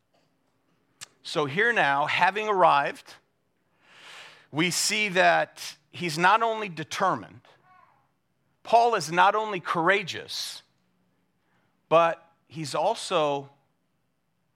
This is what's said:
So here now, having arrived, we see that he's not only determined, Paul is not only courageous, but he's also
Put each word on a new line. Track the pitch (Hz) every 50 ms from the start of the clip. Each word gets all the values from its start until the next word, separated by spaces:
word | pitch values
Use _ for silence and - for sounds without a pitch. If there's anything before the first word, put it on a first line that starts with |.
| _ _ _ _ _ _ _ _ _ _ _ _ _ _ _ _ _ _ _ - - - _ _
So | - - - 170 151
here | 143 135 180 220 240
now, | 233 208 160 143 139 139 147 143
having | - - 175 185 190 208 214 214
arrived, | 208 190 175 160 147 143 143 160 285 - - - - - _ _ _ _ _ _ _ _ _ _ _ _ _ _ _ - - - - - - - - - _ _
we | - 143 170 180
see | 160 - - - 202 214 214 208
that | 175 185 175 175 165 160 156 - _ - - - - _ _ _
he's | - 123 175 170 147 156
not | 175 180 202 220
only | 233 226 220 220 214 202
determined, | 165 151 156 - - - 202 185 160 120 92 - - 117 - _ _ _ _ _ _ _ _ _ _ _ _ _ _ _ _ _ _ _ _ _ _ _ -
Paul | - - 233 233 240 226
is | 202 156 143
not | 165 175 180 196 202
only | 214 220 214 208 180
courageous, | - - - 175 160 175 196 202 202 147 - 95 73 - - - - - - - - _ _ _ _ _ _ _ _ _ _ _ _ _ _ _ _ _ _ _ _ _ _ _ _ -
but | 156 165 170 165 160 - _ _ _ _ _ _
he's | - 151 160 135 135
also | 156 156 190 226 - - - 196 170 151 147 143 143 139 131 _ _ _ _ _ _ _ _ _ _ _ _ _ _ _ _ _ _ _ _ _